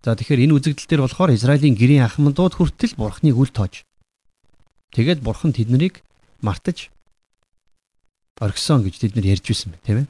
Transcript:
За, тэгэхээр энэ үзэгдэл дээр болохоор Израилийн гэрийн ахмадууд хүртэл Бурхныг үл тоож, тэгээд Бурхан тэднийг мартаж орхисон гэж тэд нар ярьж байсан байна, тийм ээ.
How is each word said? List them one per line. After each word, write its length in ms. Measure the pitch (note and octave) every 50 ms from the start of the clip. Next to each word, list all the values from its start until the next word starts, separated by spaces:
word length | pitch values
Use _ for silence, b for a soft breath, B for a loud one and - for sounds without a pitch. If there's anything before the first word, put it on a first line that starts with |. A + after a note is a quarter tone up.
| _
За, 80 | A#2 A2+
тэгэхээр 320 | - - - D3+ B2 B2
энэ 100 | D3+ D#3 C#3+
үзэгдэл 260 | C3 - C#3+ - -
дээр 140 | - E3 D3 C3+
болохоор 260 | B2+ - - F3+ F3 B2+
Израилийн 400 | G2+ A2+ C3 D3 C#3+ D3 D3 A#2+
гэрийн 320 | G2+ A#2 B2+ D3 C#3+ B2
ахмадууд 480 | A2+ - - D3 C#3+ C#3 - F3+ F#3 - -
хүртэл 340 | F3+ C#3+ - _ - A3+ - -
Бурхныг 360 | A2+ G#2 - - - D#3 B2
үл 140 | A#2 C3+ -
тоож, 320 | _ - G2+ F#2 - - _ _ _ _ _ _ _ _ _ _ _ _ _ _ _ _ _ _ _ _ _ _ -
тэгээд 320 | - A2+ D3 F3 D3 B2
Бурхан 260 | A2 A2 - - D#3+ C3
тэднийг 480 | - A2 A2+ B2 C3 D#3+ F#3+ - - _ _ _ _ _ _ _ _
мартаж 540 | - A2 F2+ - _ - E3+ - - - _ _ _ _ _ _ _ _ _ _ _ _ _ _ _ _ _ _ _ _ _ _ _ _ _ _ _ _ _ -
орхисон 440 | A2+ G2+ - - - - D#3 C3 G#2
гэж 100 | F#2+ - -
тэд 120 | - G#2+ G2
нар 80 | A#2 F#2+
ярьж 200 | F#2+ G2 F#2 -
байсан 260 | - A2+ - - F#2+ E2
байна, 120 | - _
тийм 120 | - G#2 A#2 C#3+
ээ. 20 | -